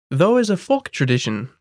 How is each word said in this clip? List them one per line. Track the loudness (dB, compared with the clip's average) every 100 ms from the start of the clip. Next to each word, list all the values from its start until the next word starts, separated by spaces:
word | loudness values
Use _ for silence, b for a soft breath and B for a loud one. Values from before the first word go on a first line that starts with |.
| _
Though | 0 2 4
as | 2
a | -2
folk | 0 -4 -4
tradition, | -4 0 0 -2 -6 -8 -14